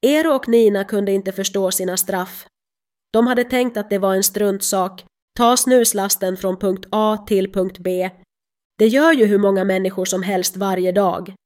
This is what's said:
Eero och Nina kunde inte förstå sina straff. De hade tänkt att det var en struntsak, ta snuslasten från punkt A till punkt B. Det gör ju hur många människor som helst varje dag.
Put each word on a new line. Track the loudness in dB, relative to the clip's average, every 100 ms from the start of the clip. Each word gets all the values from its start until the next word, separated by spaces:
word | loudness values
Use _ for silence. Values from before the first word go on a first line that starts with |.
| 2
Eero | 2 2
och | 0 2
Nina | 4 4 2
kunde | -4 -4 -2
inte | -2 -4
förstå | -6 -6 -2 -2
sina | -2 -4 -4
straff. | -4 -6 -8 -12 -20 _ _ _ _ _ _
De | 0 2
hade | 0
tänkt | 0 -2 -2 -4
att | -4
det | -2
var | 0
en | 0
struntsak, | -2 -2 -2 -2 -4 -2 -4 -8 -20 _ _ 0
ta | 2 2
snuslasten | 4 4 4 0 -4 -4 -4 -4
från | -4 -2
punkt | -2 -4 -4
A | -2 0 -2 -2
till | -2 -2
punkt | -2 -4 -4
B. | -6 -4 -4 -8 _ _ _ _ _ _
Det | 2
gör | 6 4
ju | 6 4
hur | 4
många | 2 2
människor | 0 0 -2 -4
som | -4 -4
helst | -2 -2 -4 -4
varje | -4 0 0
dag. | 2 0 0 -8 -18